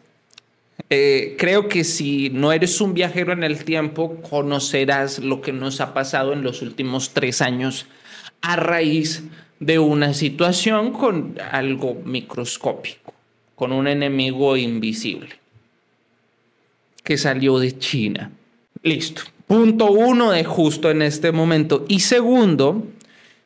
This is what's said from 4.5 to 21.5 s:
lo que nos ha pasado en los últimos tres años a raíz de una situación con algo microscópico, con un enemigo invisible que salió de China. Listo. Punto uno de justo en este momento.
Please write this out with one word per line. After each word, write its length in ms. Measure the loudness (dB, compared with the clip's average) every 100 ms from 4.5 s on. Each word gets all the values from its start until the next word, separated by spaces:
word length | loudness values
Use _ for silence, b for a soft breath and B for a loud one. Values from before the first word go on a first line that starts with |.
| -2 -2 0 2 0 0 -4
lo 220 | -4 -4
que 120 | -4
nos 280 | -6 -6 -6
ha 120 | -4
pasado 400 | -4 -2 -2 -2
en 100 | -2
los 180 | -4 -6
últimos 500 | -12 -6 -4 -4 -4
tres 300 | -2 -2 0
años 440 | 0 0 -4 -6 -12 B B B B _
a 140 | -4 -2
raíz 680 | 0 0 2 0 -2 -6 -12 B B _
de 200 | 0 4
una 340 | 4 4 0
situación 800 | 0 -2 0 0 2 0 0 0
con 460 | 0 0 0 -4 -10 -8
algo 440 | -4 -4 -4 -4 -6
microscópico, 1120 | -8 -8 -8 -10 -8 -4 -4 -4 -10 -16 -20 -20 _ _ _ _
con 160 | -2
un 160 | 0 0
enemigo 720 | 0 0 0 -2 0 2 2
invisible 720 | 0 -2 -4 -4 -6 -8 -12 -20 _ _ _ _ _ _ _ _ _ _ _ _ _ _ _ _
que 140 | -4 -2
salió 420 | 0 0 2 2
de 180 | 2 -2
China. 540 | -4 -2 -2 -4 -8 -16 _ _ _ -6
Listo. 420 | -2 -2 -4 -10 -18 _ _
Punto 460 | 6 6 6 4
uno 400 | 6 6 4 4
de 140 | 2 0
justo 440 | 2 2 4 2
en 120 | 2
este 320 | 2 2 0
momento. 520 | 2 2